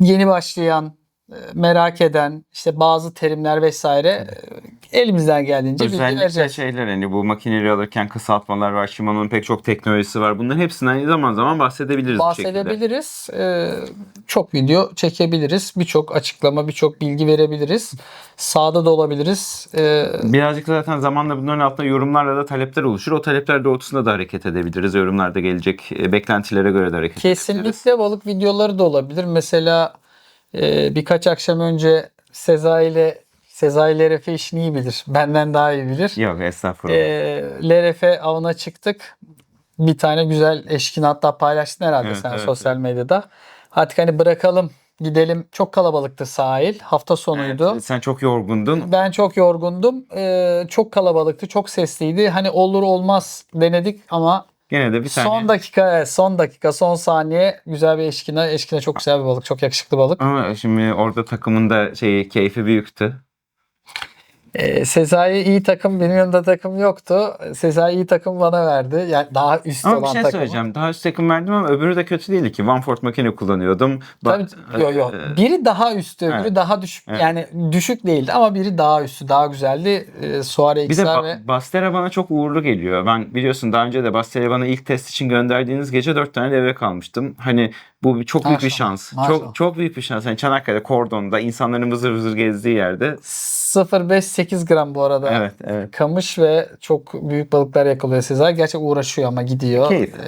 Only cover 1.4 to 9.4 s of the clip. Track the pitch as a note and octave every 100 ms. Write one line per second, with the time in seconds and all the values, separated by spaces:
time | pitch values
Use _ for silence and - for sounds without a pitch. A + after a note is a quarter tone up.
1.4 | - E3 E3+ E3+ E3+ E3+ E3 D3+ D3 D3+
2.4 | - - - D3+ D#3+ D#3+ E3 E3 D#3 D3+
3.4 | D#3 D#3 D#3+ D3+ D3+ C#3+ D3+ G3+ G3 -
4.4 | - - - - - - A#3+ F3+ D#3 D3
5.4 | C#3 C#3 C3 C#3 - F#3+ B2+ C3 F#3 E3+
6.4 | D3 C#3 C3 B2 A2+ F#2+ G2 G2 G#2 G#2+
7.4 | A#2 A2 G#2 G2+ G#2 A2+ G#2 A2+ - G#2
8.4 | - G2+ G#2 G2+ G2+ - G#2+ G#2+ G#2 A2